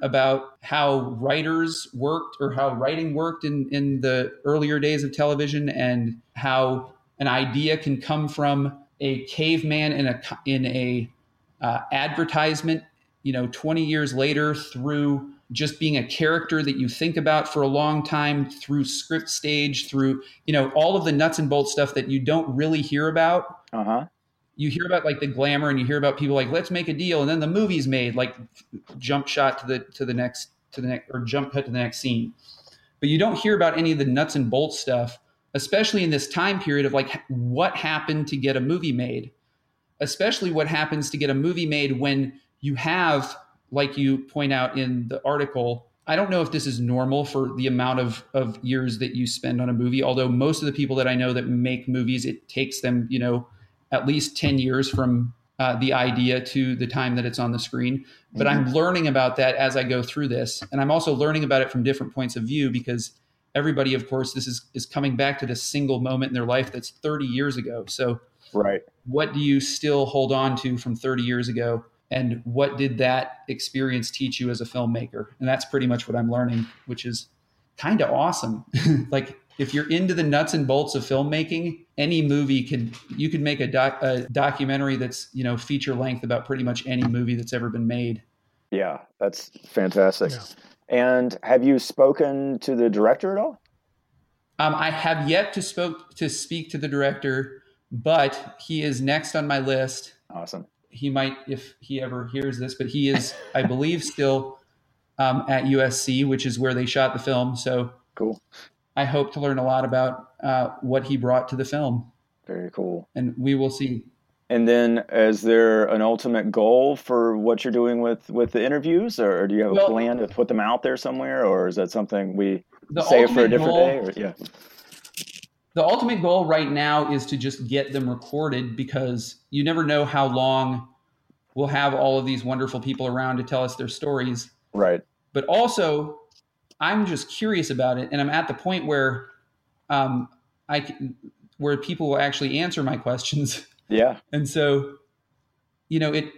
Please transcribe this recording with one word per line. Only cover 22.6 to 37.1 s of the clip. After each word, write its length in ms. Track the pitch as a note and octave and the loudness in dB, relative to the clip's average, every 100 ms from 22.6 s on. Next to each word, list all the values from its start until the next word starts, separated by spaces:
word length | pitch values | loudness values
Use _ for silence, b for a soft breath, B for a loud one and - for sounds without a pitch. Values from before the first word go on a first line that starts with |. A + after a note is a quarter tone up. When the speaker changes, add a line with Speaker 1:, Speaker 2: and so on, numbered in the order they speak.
| D#3 D#3+ | 0 0
Speaker 1:
hear 260 | - C#3+ D#3 | 0 0 0
about. 520 | D#3+ E3 F3 - - _ | 2 4 2 -2 -12 _
Speaker 2:
Uh-huh. 320 | A2+ G#2 A#2 D#3+ _ _ _ _ - | -6 -2 -2 -4 _ _ _ _ -6
Speaker 1:
You 100 | D3 | -4
hear 140 | D#3 F3 | -2 0
about, 180 | F3 | 0
like, 160 | D3+ C#3 | 2 0
the 80 | C#3+ | -2
glamour, 420 | A#2+ C#3+ C#3+ D3 | 0 2 2 2
and 80 | C3+ | 0
you 80 | B2 | 0
hear 120 | D3 | 2
about 200 | C#3 C#3 | 2 0
people 160 | C#3+ | 0
like, 160 | C#3 B2 | 2 2
"Let's 180 | D#3+ - | 0 -2
make 200 | F3+ E3+ | -4 -2
a 40 | |
deal," 280 | D3+ F3+ D#3+ | -2 0 2
and 100 | C#3+ | 2
then 80 | E3 | 0
the 80 | D3+ | 0
movie's 400 | F#3+ G#3+ E3 C3 | 2 2 0 0
made, 300 | C3 A#2+ A#2 | 0 0 0
like, 180 | B2+ - A2+ _ _ A#2 - C3 | -4 -4 -20 _ _ -20 -18 -12
jump 300 | B2 C#3 C#3 | -2 -2 -2
shot 280 | - C3+ - | 2 2 2
to 60 | B2 | -4
the, 100 | B2+ - | -4 -6
to 100 | - | -8
the 80 | B2+ | -4
next, 360 | B2 B2 - - _ _ | -2 -2 -6 -14 _ _
to 80 | - | -8
the 80 | B2+ | -4
next, 220 | B2 - | -6 -6
or 60 | B2+ | -8
jump 320 | A#2 C#3 C3+ | -2 -2 -2
cut 140 | C#3 C#3 | -4 -4
to 40 | |
the 80 | B2 | -4
next 220 | A#2+ - | -4 -4
scene. 340 | C3 A#2 - - b b b b b b | -2 -2 -2 -8 b b b b b b
But 100 | D3 | 0
you 120 | D#3+ | 2
don't 180 | G#3+ G3 | 2 2
hear 160 | G#3+ | 2
about 240 | G#3 E3+ D#3 | 4 4 4
any 140 | E3 | 2
of 60 | D#3 | 2
the 60 | |
nuts 300 | C3+ C3 D#3+ | 2 2 0
and 160 | D3+ A#2 | 0 0
bolts 300 | B2+ D3+ - | 2 0 -2
stuff, 360 | - B2 A#2+ - _ _ _ | -2 0 0 -6 _ _ _
especially 480 | C#3 - G3+ A3 G#3 | -6 0 2 2 2
in 80 | E3+ | 2
this 180 | D3 C#3+ | 0 -2
time 300 | E3+ F#3+ G3 | -2 0 0
period 280 | E3 C#3+ C#3 | 0 2 2
of, 60 | |
like, 300 | C#3 C3+ | 2 -2